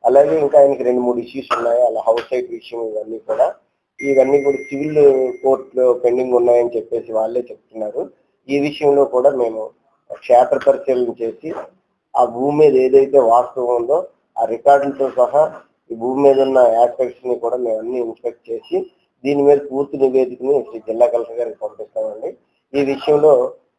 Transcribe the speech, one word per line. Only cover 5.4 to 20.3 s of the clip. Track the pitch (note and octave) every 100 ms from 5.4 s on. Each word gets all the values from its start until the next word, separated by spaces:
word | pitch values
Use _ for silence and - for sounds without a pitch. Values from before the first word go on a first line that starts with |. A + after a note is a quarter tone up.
కోర్టులో | C3 C3 C3+ B2+ B2+
పెండింగ్ | A#2+ A#2+ B2 B2+
ఉన్నాయని | B2 A#2+ A#2+ A#2+ A#2+
చెప్పేసి | G#2+ A#2 A2
వాళ్ళే | A2 A2 A#2+
చెప్తున్నారు. | B2 G#2+ _ A2+ G#2+ A#2+ C#3+ _ _ _ B2+
ఈ | C#3
విషయంలో | D3 D3 D3 C#3+
కూడా | C#3 B2+ C3+
మేము | C3+ A#2 A2 A2 _ _ _ _
క్షేత్ర | - - B2 B2 C3+ C#3
పరిశీలన | C3+ - B2 A#2+ A2
చేసి, | A2+ A2 D#3 - - _ _ _ _ -
ఆ |
భూమి | A#2+ A#2 C#3 D3
మీద | D3+ C3
ఏదైతే | C3 C3+ C3+ C#3
వాస్తవం | A2+ A#2 A#2+ - A#2+ A#2+
ఉందో | A#2+ D3 - _ _ -
ఆ |
రికార్డులతో | A2+ A2+ C#3 C#3 C#3 C3+ C3+ B2
సహా | B2 C#3+ D#3 - _ _ _
ఈ |
భూమి | A2+ A#2+ C3
మీద | C#3+ C3+
ఉన్న | C3+ C3
ఆస్పెక్ట్స్ | A#2+ A2+ B2 B2 B2 - B2+
ని |
కూడా | A#2+ A#2 B2
మేము | A#2 A2
అన్ని | A2+ B2+
ఇన్స్పెక్ట్ | A#2 A2 A#2+ - -
చేసి, | A2+ - F#3 - _ _ _
దీని | C3 C#3+
మీద | C#3+ C#3+ -
పూర్తి | C3 C#3 C#3+
నివేదికని | C3+ C3 B2+